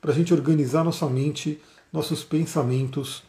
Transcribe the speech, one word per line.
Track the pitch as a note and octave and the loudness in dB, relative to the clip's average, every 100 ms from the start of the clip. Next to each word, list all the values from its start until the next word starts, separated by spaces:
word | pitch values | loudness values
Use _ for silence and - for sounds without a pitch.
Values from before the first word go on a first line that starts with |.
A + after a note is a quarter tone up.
Pra | D#3+ | 0
gente | C#3 E3+ | 2 4
organizar | E3+ C#3 D#3 C3+ D3 | 2 4 2 2 2
nossa | E3 - D3 | 0 0 -2
mente, | C3 C#3 D3 E3 D3+ - - _ | 0 -2 -2 -6 -6 -12 -20 _
nossos | D#3+ D3 D#3 | -6 -4 -4
pensamentos | - D#3 E3 D#3+ B2 B2+ C3 C#3+ C3 - | -2 -2 0 0 0 0 -2 -4 -6 -10